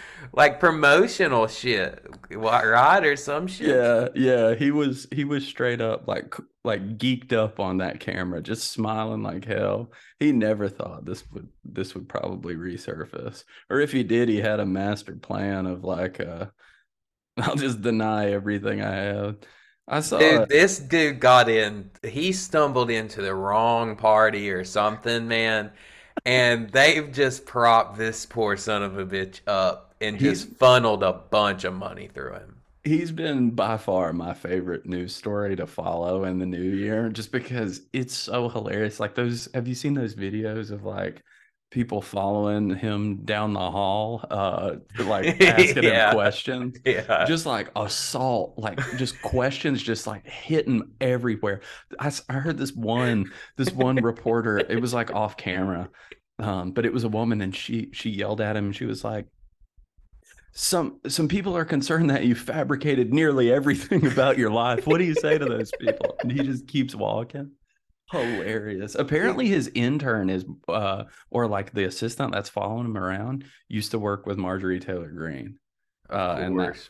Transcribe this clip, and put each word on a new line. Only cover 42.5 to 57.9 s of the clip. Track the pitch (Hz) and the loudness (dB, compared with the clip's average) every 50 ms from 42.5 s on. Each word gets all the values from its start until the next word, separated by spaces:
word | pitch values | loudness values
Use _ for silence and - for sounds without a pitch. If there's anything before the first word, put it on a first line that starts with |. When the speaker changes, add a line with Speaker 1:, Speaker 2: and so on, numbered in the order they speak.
| 104 104 104 101 95 | 0 0 0 0 -2
Speaker 2:
him | 92 - 110 104 104 104 107 101 98 101 | -2 -2 -2 -2 -2 -2 -2 -4 -4 -4
down | 104 107 104 107 107 104 | -2 -2 0 0 -2 -2
the | 98 92 87 | -2 -2 -2
hall, | 80 98 101 95 98 104 107 110 117 110 - - | -2 0 0 0 0 0 -2 -4 -6 -8 -8 -6
uh, | - 101 98 95 87 - 90 98 80 - - - - 110 | -4 -2 0 0 -2 -2 -2 -4 -6 -8 -10 -10 -8 -4
like, | 113 98 107 98 92 | -2 0 0 0 0
Speaker 1:
<laughs> | 160 190 185 190 | 0 4 6 6
Speaker 2:
asking | 170 - 185 180 147 135 131 117 | 6 8 6 6 6 4 2 2
him | |
Speaker 1:
Yeah. | 117 110 117 110 104 110 | 4 4 6 6 4 4
Speaker 2:
questions? | 107 101 - - - - - 131 127 123 127 120 - - | 4 2 0 0 -2 -6 -6 -6 -6 -6 -8 -8 -4 0
Speaker 1:
Yeah. | 131 127 90 - - 110 80 87 | 0 0 0 0 0 2 2 2
Speaker 2:
Just, | 113 160 165 160 | 2 0 0 0
like, | 156 127 107 98 - - | -2 -2 -4 -4 -4 -6
assault, | 107 107 101 - - - - - 131 127 131 120 110 - - - | -6 -4 -4 -4 -6 -6 -4 -4 -2 -2 0 0 -2 -2 -4 -6
like, | - 110 107 - 135 131 127 - | -8 -6 -6 -6 -6 -6 -6 -4
just | 127 131 123 - - | -4 -4 -4 -6 -8
questions, | - 113 - 127 123 135 135 - - 151 139 - - | -8 -4 0 0 0 0 0 -2 -2 -2 -2 -2 -2
just, | 117 113 110 - | -2 -4 -4 -4
like, | 110 107 98 - | -8 -10 -10 -12
hitting | - - - - - 156 156 - - 131 110 - - - - | -16 -18 -12 -6 -2 0 0 2 2 0 0 -2 -4 -6 -2
everywhere. | 135 127 127 123 120 123 110 107 - 104 101 98 - - - - - _ - - | 0 0 0 2 0 -2 -2 0 -2 -2 -2 -4 -6 -12 -20 -20 -20 _ -10 -6
I | - | -4
s-, | 147 139 - - - | -4 -4 -6 -8 -6
I | 127 | -6
heard | 135 139 165 156 | -4 -4 -4 -4
this | 143 139 135 - | -4 -4 -6 -6
one, | 120 113 104 113 120 127 123 120 107 95 - - - - - _ | -4 -2 -2 0 2 2 2 2 0 -2 -4 -6 -16 -20 -12 _
this | - 135 123 - | -4 -4 -2 0
one | 127 131 127 131 | 2 2 2 4
reporter, | 131 113 117 113 - - 117 113 117 113 117 104 101 | 2 2 2 0 0 0 0 2 2 2 2 2 0
it | - - 104 117 | 0 0 0 -2
was, | 120 123 123 | 0 0 0
like, | 120 113 - 85 | -2 -2 -2 -2
off | 101 107 104 - | -2 -2 -2 -4
camera, | - - 95 92 92 92 98 92 85 90 - _ - - - - - _ _ _ - | -6 -6 -4 -2 -2 -2 -2 -2 -4 -6 -10 _ -18 -20 -20 -20 -20 _ _ _ -8
um, | 107 110 95 92 90 90 92 | -4 -4 -4 -4 -4 -4 -2
but | 120 117 | 0 0
it | 117 - | 0 0
was | 127 113 | 0 -2
a | 113 | -2
woman, | 107 107 117 117 113 104 | -2 0 0 0 0 0
and | 98 95 95 | -2 -4 -6
she, | - - - 117 117 - - | -6 -8 -6 -6 -6 -6 -6